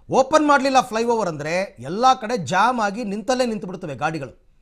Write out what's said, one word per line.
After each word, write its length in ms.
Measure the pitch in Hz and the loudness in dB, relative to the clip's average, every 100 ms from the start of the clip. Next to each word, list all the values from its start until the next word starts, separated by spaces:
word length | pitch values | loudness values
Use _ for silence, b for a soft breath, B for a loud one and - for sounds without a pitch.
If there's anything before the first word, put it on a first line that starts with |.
| b | b
open 380 | 185 269 311 302 | 0 4 4 6
ಮಾಡಲಿಲ್ಲ 320 | 277 269 262 | 4 4 2
flyover 480 | - 214 233 233 190 | 2 -2 0 0 -2
ಅಂದ್ರೆ 480 | 151 147 175 202 - | -4 -4 -2 -4 -8
ಎಲ್ಲ 240 | 123 190 254 254 | -8 0 2 2
ಕಡೆ 160 | 220 240 | 0 -6
jam 440 | 143 269 226 247 | -2 2 2 2
ಆಗಿ 240 | 208 202 | -2 -4
ನಿಂತಲ್ಲೇ 420 | 226 202 202 254 247 | -8 -8 -2 0 0
ನಿಂತುಬಿಡ್ತವೆ 480 | 214 185 180 170 | -4 -8 -10 -10
ಗಾಡಿಗಳು. 560 | 135 151 160 135 - _ _ | -4 -4 -4 -10 -16 _ _